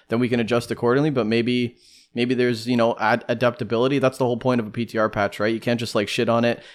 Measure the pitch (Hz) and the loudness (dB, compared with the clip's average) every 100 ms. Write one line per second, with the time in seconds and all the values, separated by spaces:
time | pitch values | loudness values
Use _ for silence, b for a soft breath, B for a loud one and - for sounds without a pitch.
0 | B 117 123 120 110 117 - 113 120 131 | B 0 2 0 2 0 -2 -2 0 2
1 | 156 131 107 117 117 123 120 - b b | 2 0 0 0 2 0 -2 -6 b b
2 | b 120 123 123 123 110 120 120 113 104 | b -2 0 2 0 0 0 2 2 2
3 | 107 117 - 117 123 - 101 113 131 139 | 0 0 -2 0 0 -2 -2 0 2 2
4 | 127 - 123 120 131 123 107 117 110 113 | 0 0 -2 0 0 0 -2 -6 -4 0
5 | 107 107 101 - 107 113 - 117 117 113 | 0 0 -2 0 -2 -2 -2 -2 -2 -2
6 | 104 - 117 117 117 113 B | -2 0 2 2 2 0 B